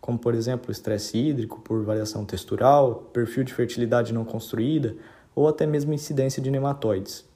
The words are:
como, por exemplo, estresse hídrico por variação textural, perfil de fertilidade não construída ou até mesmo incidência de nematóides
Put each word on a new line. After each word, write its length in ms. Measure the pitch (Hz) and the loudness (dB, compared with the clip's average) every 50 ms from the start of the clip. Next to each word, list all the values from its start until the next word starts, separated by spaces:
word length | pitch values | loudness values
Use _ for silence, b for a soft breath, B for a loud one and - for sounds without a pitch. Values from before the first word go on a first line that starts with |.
como, 180 | - - 120 117 | -2 -2 -4 0
por 160 | - 123 117 | 0 0 0
exemplo, 380 | 117 113 123 127 120 - - | 2 0 -2 -2 -4 -4 -6
estresse 460 | 107 - - - 107 101 - - - 110 | -8 -6 -2 -2 -2 -2 -4 -4 -2 0
hídrico 420 | 131 156 143 127 110 110 - - | 0 2 0 0 -4 -6 -8 -16
por 240 | - - 110 113 110 | -6 -4 -2 -2 0
variação 400 | 104 107 110 110 107 - 107 107 | 0 -2 -2 -2 -4 -4 -6 -6
textural, 840 | 101 - 92 - - 120 101 113 131 143 147 139 123 113 - - - | -6 -8 -10 -4 -4 -2 4 6 8 8 8 8 6 2 -2 -8 -4
perfil 320 | - 120 117 110 - 135 135 | -2 -2 -2 0 0 -2 -2
de 80 | 131 | -2
fertilidade 640 | - - 123 117 - - 120 110 123 120 117 113 117 | 0 -2 -2 -2 0 -2 0 2 2 2 2 0 -2
não 100 | 117 113 | -4 -4
construída 720 | - - 113 - - - 110 113 139 160 151 135 117 101 B B B B B B B _ | -4 -6 -8 -8 -6 -4 -2 0 0 0 0 -2 -2 -6 B B B B B B B _
ou 120 | - 143 | 4 4
até 200 | 156 151 151 160 | 4 4 2 0
mesmo 260 | 156 151 147 143 151 | 0 2 0 0 0
incidência 480 | 151 143 147 - 156 135 131 135 135 - | -2 -4 -4 -2 0 0 0 0 0 -2
de 100 | 135 131 | -2 0
nematóides 760 | 139 135 135 139 139 139 - 113 104 95 98 - - - - _ _ | 0 0 0 0 -2 0 0 0 0 0 -2 -8 -12 -16 -18 _ _